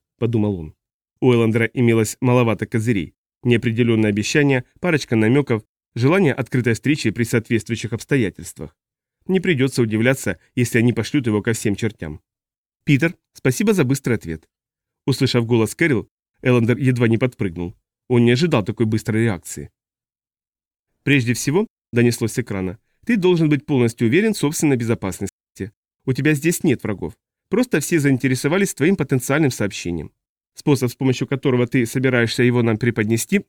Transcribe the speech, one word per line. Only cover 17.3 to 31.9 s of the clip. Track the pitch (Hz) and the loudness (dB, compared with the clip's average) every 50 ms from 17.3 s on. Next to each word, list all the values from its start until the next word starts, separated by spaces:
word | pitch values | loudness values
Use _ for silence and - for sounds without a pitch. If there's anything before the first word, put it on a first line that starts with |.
| - - 107 95 80 87 85 90 - _ _ _ _ _ _ - | -2 -4 -6 -6 -6 -6 -8 -10 -10 _ _ _ _ _ _ 0
Он | 127 120 120 | 2 4 4
не | 120 | 4
ожидал | 123 127 175 170 151 120 92 | 4 2 2 2 2 0 0
такой | - 107 - 117 | -2 -2 -2 -2
быстрой | 110 110 104 - - 107 110 117 | 0 0 -2 -2 -2 -2 0 0
реакции. | 117 95 82 - - - - 71 - _ _ _ _ _ _ _ _ _ _ _ _ _ _ _ _ _ _ _ _ _ _ _ _ _ _ - | 0 -2 -4 -8 -14 -14 -14 -16 -16 _ _ _ _ _ _ _ _ _ _ _ _ _ _ _ _ _ _ _ _ _ _ _ _ _ _ 0
«Прежде | 131 143 135 117 120 120 | 2 2 2 2 0 -2
всего», | - - 139 143 190 220 - _ _ _ _ - | -2 -2 -2 0 0 -2 -2 _ _ _ _ 2
донеслось | 120 120 120 117 - 117 107 - | 2 2 2 2 0 -4 -4 -4
с | - | -6
экрана, | 113 - 104 95 92 92 90 - _ _ _ _ _ | -6 -6 -6 -6 -6 -6 -8 -10 _ _ _ _ _
«ты | - 240 | -2 0
должен | 208 170 185 180 160 165 147 | 2 2 2 2 4 2 2
быть | 151 135 - | 2 0 -2
полностью | - 147 127 120 113 - - 120 | -2 0 2 2 0 0 0 0
уверен | 113 127 180 214 220 202 | 2 2 2 2 0 0
в | |
собственной | - - 147 151 - 165 147 135 | -2 -2 -4 -2 0 0 0 0
безопасности. | 117 117 113 113 - - 95 90 - 101 95 - _ _ _ _ - 98 107 - _ _ _ _ _ _ | 0 0 -2 -4 -4 -4 -8 -8 -8 -8 -10 -10 _ _ _ _ -14 -14 -14 -14 _ _ _ _ _ _
У | 139 | -4
тебя | 127 143 135 151 156 | -2 0 2 0 0
здесь | 139 139 165 170 - - | 2 0 -2 -2 0 0
нет | 165 117 - - | 0 0 -2 -4
врагов. | - 101 87 87 82 - _ _ _ _ _ _ - | -8 -8 -8 -10 -12 -12 _ _ _ _ _ _ -4
Просто | - 226 254 - - - | -4 -4 -2 -2 -2 -4
все | 139 - 175 156 | -2 -2 0 0
заинтересовались | 139 143 135 123 - 131 127 123 - 143 165 202 202 - - | 2 2 0 0 0 -2 -2 -2 -2 0 0 0 0 -2 -2
твоим | - 131 175 196 | -2 0 0 0
потенциальным | 185 147 - 139 127 - - 135 156 165 131 | 0 -2 -2 -2 -2 -2 0 0 0 0 0
сообщением. | - - 110 98 - - - 85 87 80 - - _ _ _ _ _ _ _ _ _ | -2 -2 -4 -6 -6 -8 -8 -6 -6 -6 -8 -12 _ _ _ _ _ _ _ _ _
Способ, | - - 156 143 127 127 120 | -4 0 0 0 2 0 -2
с | - | -2
помощью | - 135 131 123 - 143 | -2 -2 -2 0 -2 -4
которого | - 139 127 - 143 123 123 123 | -4 -4 -2 0 0 0 0 0
ты | 117 - 135 117 | 0 0 -2 -2
собираешься | 120 | -2